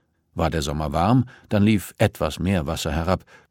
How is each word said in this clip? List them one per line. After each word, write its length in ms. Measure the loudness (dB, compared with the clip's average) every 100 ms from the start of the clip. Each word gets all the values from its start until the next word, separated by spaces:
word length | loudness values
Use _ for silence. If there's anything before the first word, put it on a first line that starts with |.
| _ _ _
War 160 | -2 -2
der 140 | -2
Sommer 280 | -4 -4 -2
warm, 340 | 0 2 2 0 -6 -2
dann 120 | 2
lief 320 | 4 2 -2 -2
etwas 400 | 0 0 -4 -2
mehr 260 | -2 0 -2
Wasser 260 | -4 -4
herab, 340 | -2 0 -2 -4 -20 _